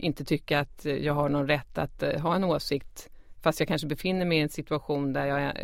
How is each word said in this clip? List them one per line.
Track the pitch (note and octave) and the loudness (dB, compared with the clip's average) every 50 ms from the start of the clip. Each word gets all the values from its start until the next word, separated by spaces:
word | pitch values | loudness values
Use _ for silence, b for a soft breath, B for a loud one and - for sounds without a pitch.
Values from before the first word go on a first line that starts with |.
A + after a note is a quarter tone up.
| - | -2
inte | E3 C#3 - C#3+ | -2 -2 -2 0
tycka | - D#3+ C#3+ - - D#3 D3 | 0 0 0 2 2 2 2
att | C#3+ - - - - D3+ C#3 - | 2 -2 -6 -8 -4 -4 -2 0
jag | C#3 D3+ D3 | 0 0 2
har | D3 D3 C#3+ | 2 2 2
någon | C#3+ C#3+ C#3 | 2 2 2
rätt | C#3 D3+ C#3 - - - - | 2 2 0 0 -4 -2 -2
att, | D3 - - - | -2 -2 -2 -2
eh, | D3 C#3+ - - | -2 0 0 0
ha | D#3 E3 E3+ | 0 2 2
en | F#3+ G3 | 2 2
åsikt, | F3+ D#3 C#3+ - - C#3+ C#3 - - - - - - - - - - - - | 2 2 0 0 -2 -2 -2 -4 -6 -14 -16 -16 -16 -18 -18 -16 -18 -10 0
fast | - D#3+ D#3 - | 2 2 2 2
jag | D#3 - | 2 0
kanske | D#3+ D3+ E3 | 0 -2 0
befinner | D3 D3+ - - F#3 F#3 F#3 F3+ | -2 -4 -2 0 0 0 2 2
mig | F3 E3 D#3 | 4 4 4
i | |
en | D3 D3 | 2 2
situation | - - C#3+ - D#3+ D3 - - D3 C#3 C#3+ C#3 | -2 -6 -4 -2 -2 -4 0 0 0 0 0 0
där | C3 C#3+ C#3 | 0 0 0
jag, | C#3 C#3 C#3+ C#3+ - - - | 0 0 0 0 -2 -2 -4